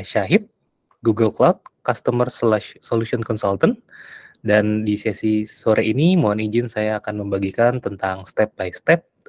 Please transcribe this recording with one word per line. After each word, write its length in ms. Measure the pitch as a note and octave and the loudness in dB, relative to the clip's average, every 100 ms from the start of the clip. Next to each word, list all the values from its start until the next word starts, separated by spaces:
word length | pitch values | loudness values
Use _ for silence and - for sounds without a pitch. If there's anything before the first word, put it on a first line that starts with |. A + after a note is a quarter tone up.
| G2 | -4
Syahid, 400 | A2 F#2+ F#3+ G#3+ _ _ _ _ _ | -4 2 0 0 _ _ _ _ _
Google 320 | A#2 G#2+ A2 | -2 2 0
Cloud 240 | - C3+ F#3 - _ | 4 2 2 -6 _
Customer 480 | - A#2+ - A#2+ B2 | -4 -2 -2 -2 -2
Slash 480 | - A#2 G#2+ - - | -2 0 0 -2 -18
Solution 480 | - A#2 A2+ A2+ - | -6 -4 -2 -4 -4
Consultant. 480 | A2 G2+ G2 F#3 - _ - - - - _ G#2+ | -4 -2 0 0 0 _ -20 -20 -20 -20 _ 2
Dan 400 | G#2 G#2+ G#2+ G#2+ | 4 4 0 0
di 80 | |
sesi 560 | G#2 A2 G2+ A2 G#2+ G#2+ | -2 -4 -2 0 0 -2
sore 320 | - - G#2+ | -4 0 2
ini 320 | A2 A#2 E3 | 2 2 2
mohon 240 | F#3 A2+ G#2 | 4 2 0
izin 320 | G#2+ A2+ A#2+ | -2 -2 -2
saya 320 | A2 G#2+ G#2+ | -4 -4 -4
akan 240 | - G#2 G2+ | -6 -8 -4
membagikan 560 | G2 G2 G#2 A#2+ B2 | -4 -2 0 0 0
tentang 400 | - G2 G2 F#2+ | -6 -6 -4 -6
step 320 | F2+ - G#2+ | -6 -2 -2
by 160 | - F#2 | -4 -10
step, 320 | - - E3 - _ | -4 0 0 -2 _